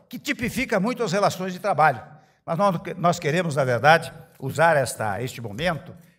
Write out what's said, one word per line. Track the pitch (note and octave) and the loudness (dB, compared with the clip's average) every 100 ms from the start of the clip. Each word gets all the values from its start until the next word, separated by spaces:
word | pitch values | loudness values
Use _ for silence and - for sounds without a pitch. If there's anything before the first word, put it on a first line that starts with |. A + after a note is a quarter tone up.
| _ | _
que | B3 | -12
tipifica | - A#3 A#3 - C4 A3+ | -8 -4 -4 -4 -2 0
muito | G#3 B3 | 0 -2
as | G#3+ | -2
relações | F#3+ F#3+ - F#3+ | 2 0 0 -8
de | F3+ | -6
trabalho. | G#3 D3+ D#3 A#2+ - - _ _ - | -2 4 4 2 -8 -20 _ _ -8
Mas | E3 | 0
nós, | G3+ E3+ F3 E3+ | 0 0 -6 -2
nós | E3+ E3 | 0 0
queremos, | D3 E3 E3+ C#3+ | -2 -2 -2 -2
na | |
verdade, | C3 A#2+ C3+ D#3+ - - - - | 0 2 6 6 4 -16 -20 -12
usar | C3+ B2+ E3+ D3+ | -8 2 4 4
esta, | B2+ - G#2+ G2 | 0 -4 -4 -4
este | B2+ - | -6 -8
momento, | A#2 G#2 F3 D#3+ - - _ | -12 -6 -4 -4 -8 -20 _